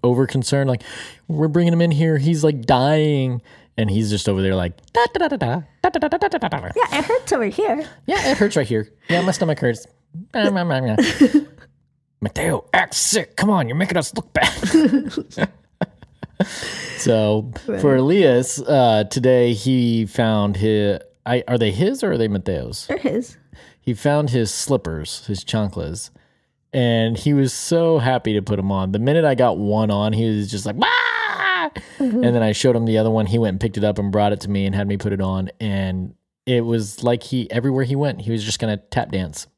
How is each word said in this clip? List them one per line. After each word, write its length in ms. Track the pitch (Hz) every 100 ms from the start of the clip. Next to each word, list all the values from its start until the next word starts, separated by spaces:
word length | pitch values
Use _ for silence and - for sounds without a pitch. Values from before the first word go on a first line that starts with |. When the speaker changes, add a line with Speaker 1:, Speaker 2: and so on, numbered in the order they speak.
Speaker 1:
over 240 | 123 123 135
concerned, 420 | 135 120 139 135
like, 140 | 123 - - - - -
"We're 200 | 151 156
bringing 260 | 160 170
him 80 | 170
in 80 | 170
here. 260 | 147 165 156
He's, 260 | 143 165
like, 180 | 156 143 117
dying." 760 | 127 135 156 151 143 131 120 - - _ -
And 100 | 110
he's 200 | 101 107
just 180 | 104 -
over 140 | 95
there 140 | 95 95
like, 180 | 87 - _
"Da, 140 | 466 480
da, 140 | 381 320
da, 100 | 262
da, 0 |
da, 520 | 127 151 156 _ 370
da, 0 |
da, 100 | 320
da, 80 | 294
da, 80 | 339
da, 100 | 403
da, 200 | 339 -
da, 100 | 139
da." 100 | - -
Speaker 2:
"Yeah, 240 | 480 285
it 60 | -
hurts 260 | 494 508
over 140 | 285 208
here." 400 | 214 415 277 311 - -
Speaker 1:
"Yeah, 220 | 339 269
it 60 | -
hurts 180 | 208 170
right 100 | 117
here. 220 | 113 107 _ -
Yeah, 120 | 170
my 100 | 185
stomach 280 | - 170 147
hurts." 280 | 123 113 - _ _ 156 202
Blah, 160 | 226 208
blah, 140 | 196
blah, 320 | 175 131 127 214
blah. 0 |
Speaker 2:
<laughs> 1200 | 294 - 285 294 294 - - _ _ _ _ _
Speaker 1:
"Mateo, 440 | 104 - - 107 -
act 200 | 185 180 -
sick. 400 | - 208 - -
Come 120 | 202
on, 180 | 196 120
you're 80 | 143
making 200 | 190 175
us 160 | 143 226
look 180 | -
bad." 1160 | - 120 - 196 320 285 254 - - - - -
<laughs> 0 | - _ _ - _ - _ - _ 196 - - - - -
So 540 | - 110 107 107 120 - -
Speaker 2:
Right. 120 | 202
Speaker 1:
for 140 | 147 131
Elias, 640 | 135 196 160 123 127 -
uh, 440 | 123 143 120 107 104
today 440 | 139 127 127 120
he 520 | 110 120 131 120 113 107
found 520 | - 113 107 101 95
his, 420 | 107 107 101 92 - _ -
I, 180 | 123 -
are 100 | 123
they 140 | 110
his 320 | 98 185 269
or 80 | 202
are 40 | 151
they 100 | 113
Mateo's? 580 | 101 - 71 58 - -
Speaker 2:
They're 100 | -
his. 400 | 277 208 247 - _ - - _ -
Speaker 1:
He 60 | 113
found 340 | 147 147 147
his 240 | 123 110
slippers, 720 | - - 107 - 80 78 - -
his 160 | 98
chanclas, 680 | - 113 104 90 76 85 - _ _ _ _ _ _
and 440 | 135 120 117 113 117
he 160 | 147
was 200 | 143 131
so 440 | - - 170 165 156
happy 340 | 123 127 113
to 80 | 104
put 180 | 98 101
'em 100 | 98
on. 200 | 95 95
The 80 | 104
minute 240 | 123 160
I 100 | 156
got 240 | 127 123 85
one 320 | 101 107 107
on, 220 | 101 107
he 140 | 110 113
was 240 | 107 104
just 140 | 107 104
like, 100 | 104
"Ah!" 880 | 440 494 480 453 440 - 381 370 311 - - -
Speaker 2:
Mm-hmm. 240 | 269 226
Speaker 1:
And 120 | 240 170
then 80 |
I 80 | 110
showed 240 | 104 135 117
him 80 | 113
the 120 | 110
other 120 | 110
one. 160 | 110 104
He 120 | 117
went 140 | 110
and 60 | 95
picked 160 | 113 104
it 80 | 104
up 120 | 104
and 140 | 101
brought 220 | 101 104
it 80 | 104
to 80 | 101
me 160 | 101 98
and 100 | 98
had 120 | 101
me 80 | 101
put 160 | 107
it 80 | 98
on. 280 | 95 95 95 -
And 520 | 110 98 95 185 185 - _ _ -
it 160 | 123 117
was 360 | 117 104 -
like 220 | 120 120
he, 260 | - 127 113
everywhere 360 | 120 135 131 127
he 100 | 139
went, 240 | 143 92
he 100 | 104
was 120 | 113
just 160 | 107 -
gonna 160 | 113 104
tap 340 | _ - -
dance. 340 | 98 87 - -